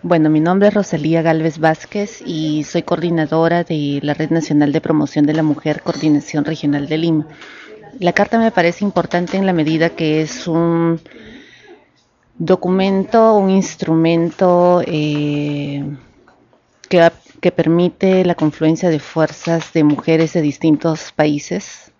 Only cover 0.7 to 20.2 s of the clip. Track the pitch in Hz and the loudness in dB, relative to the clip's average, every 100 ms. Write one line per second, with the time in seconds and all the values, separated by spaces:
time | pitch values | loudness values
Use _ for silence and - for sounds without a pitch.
0.7 | 208 196 160 151 165 165 160 160 156 160 | 2 -2 -2 0 0 2 0 -2 0 0
1.7 | 160 - 208 208 - - 160 156 151 147 | 0 -6 -8 -8 -10 -10 -4 -2 -2 -2
2.7 | 175 - 170 170 170 156 160 165 175 170 | -6 -2 -4 0 -2 0 0 2 0 -2
3.7 | 156 143 143 147 147 160 165 156 147 147 | -4 -2 -2 -4 -4 -2 -2 0 2 2
4.7 | 147 - 156 143 156 147 156 156 143 156 | 0 0 0 0 0 0 2 0 0 -2
5.7 | 151 - 147 156 147 - 151 147 160 143 | -4 -6 -4 0 0 -2 -6 -4 -4 -2
6.7 | 143 143 156 165 156 151 - - - - | -2 -4 -2 0 -2 -4 -14 -20 -20 -20
7.7 | - - - 185 - 202 226 226 214 170 | -20 -20 -4 -2 0 0 2 2 2 0
8.7 | 175 202 180 170 180 175 190 196 175 151 | 0 -2 -2 -2 -2 -2 -2 0 0 0
9.7 | 160 165 165 156 156 156 - - 165 170 | 0 0 0 -2 0 -2 -6 -4 0 0
10.7 | 165 165 165 - - 220 247 - - - | 0 0 -2 -8 -20 -20 -20 -20 -20 -20
11.7 | - _ _ _ _ _ - 165 185 180 | -20 _ _ _ _ _ -10 -2 0 0
12.7 | 185 190 190 190 226 220 214 190 190 - | 0 0 -2 0 2 4 4 4 2 0
13.7 | - - 160 165 165 170 - 185 175 175 | -6 -2 2 2 2 0 0 2 4 4
14.7 | 175 - 156 151 147 147 147 147 147 143 | 2 0 -4 -2 -2 -2 -2 -4 -6 -6
15.7 | 143 143 139 - _ _ _ _ _ _ | -8 -8 -12 -18 _ _ _ _ _ _
16.7 | _ - 180 170 - _ - 180 - 160 | _ 0 4 4 2 _ -2 -2 0 2
17.7 | 170 180 - 190 190 180 170 156 - 156 | 2 2 0 0 2 2 0 -2 0 0
18.7 | 160 185 156 - 165 156 - - 165 - | 2 0 -2 -4 -2 -2 -2 -4 -4 -2
19.7 | 165 147 147 - 160 | 0 2 2 0 0